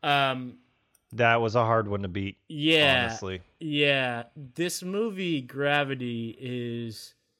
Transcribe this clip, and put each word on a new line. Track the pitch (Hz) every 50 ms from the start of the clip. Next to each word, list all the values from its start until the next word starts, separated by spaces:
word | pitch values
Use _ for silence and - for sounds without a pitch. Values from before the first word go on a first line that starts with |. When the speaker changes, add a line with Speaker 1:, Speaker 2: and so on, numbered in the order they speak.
| -
Speaker 1:
Um, | 147 143 143 139 135 131 127 127 123 120 - _ _ _ _ _ _ _ _ _ _ -
Speaker 2:
That | 110 120 117 117 117
was | 117 117 104
a | 123 117
hard | 110 113 113 110 98
one | 101 101 98
to | 95
beat, | 87 101 98 98 98 _ _ _
Speaker 1:
Yeah. | 160 151 147 156 160 156 151 139 135 127 120 117
Speaker 2:
honestly. | 113 113 - 95 95 90 87 _ _ _
Speaker 1:
Yeah. | 165 160 147 147 147 143 139 135 131 127 120 117 120 - _
This | 151 147 127 123 - 170 180 165 - -
movie, | 180 190 202 226 233 202 185 190 180 165 143
Gravity, | 127 120 123 135 143 143 147 147 143 135 135 131 123 120 120 117 117 113 110 -
is, | - 127 123 123 120 117 117 117 117 117 107 - - - _ _ _ _ _ _